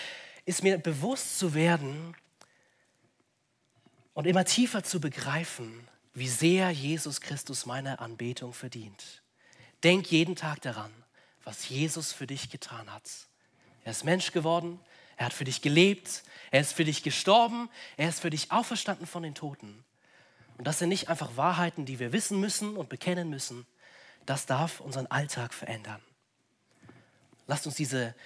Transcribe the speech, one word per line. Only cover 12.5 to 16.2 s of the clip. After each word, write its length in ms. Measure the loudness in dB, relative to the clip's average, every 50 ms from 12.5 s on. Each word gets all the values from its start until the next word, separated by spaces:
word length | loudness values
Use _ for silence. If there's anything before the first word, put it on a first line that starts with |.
| -10 -12 -12 -12 -12 -12 -12 -14 -16
hat. 160 | -16 -14 -14 -14 -16 -16 -20 _ _ _ _ _ _ _ _ _ _ -10
Er 80 | -8
ist 140 | -8 -2 0
Mensch 260 | 2 2 2 2 0
geworden, 480 | 0 0 2 2 2 2 0 -2 -8 -10 -16 _ -20 -20 -20 -18 -6
er 80 | -4 -4
hat 80 | -4 -2
für 100 | -4 -4
dich 180 | -4 -4 0
gelebt, 640 | 2 6 8 10 10 8 8 4 -2 -8 -8 -8